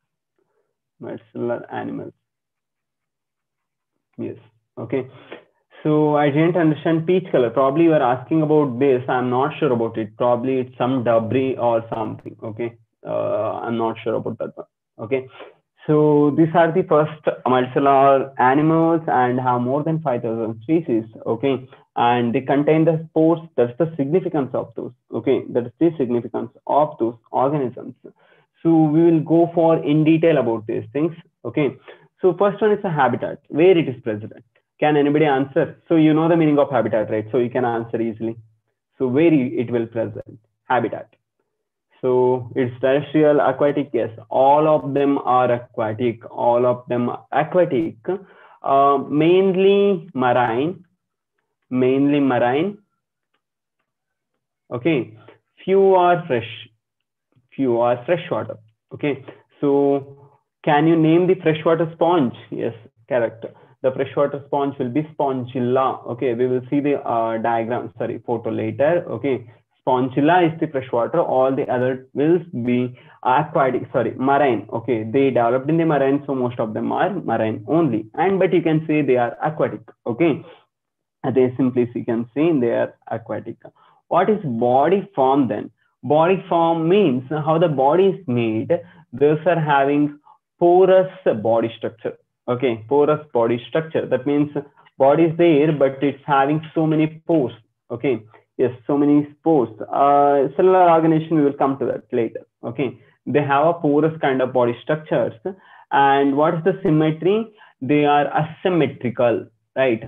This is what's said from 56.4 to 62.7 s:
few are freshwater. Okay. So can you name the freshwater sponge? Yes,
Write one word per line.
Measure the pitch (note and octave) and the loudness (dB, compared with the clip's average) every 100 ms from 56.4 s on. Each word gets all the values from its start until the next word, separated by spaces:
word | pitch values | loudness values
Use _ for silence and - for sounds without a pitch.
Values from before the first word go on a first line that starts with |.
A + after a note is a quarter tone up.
| - - - _ _ _ _ _ _ _ _ | -4 -14 -20 _ _ _ _ _ _ _ _
few | - C3 A#2 | -4 0 2
are | A#2+ B2 D#3+ | 0 0 -2
freshwater. | F3 - A2+ A2 - _ _ _ | -4 -4 -6 -8 -14 _ _ _
Okay. | - D3 C3 - - _ _ | -6 -6 -6 -10 -20 _ _
So | C#3+ C#3 C#3 C#3 C#3 - - _ _ _ | 0 2 2 0 -4 -18 -20 _ _ _
can | E3 D3 D#3+ | 0 2 4
you | |
name | E3 D#3 E3+ F3+ | 4 4 4 4
the | F#3 | 2
freshwater | D#3+ D#3 F3 E3 D#3+ | 0 0 0 0 -2
sponge? | - E3+ F3 A#2+ - - | -2 0 2 0 -4 -12
Yes, | - A#2 | -8 -8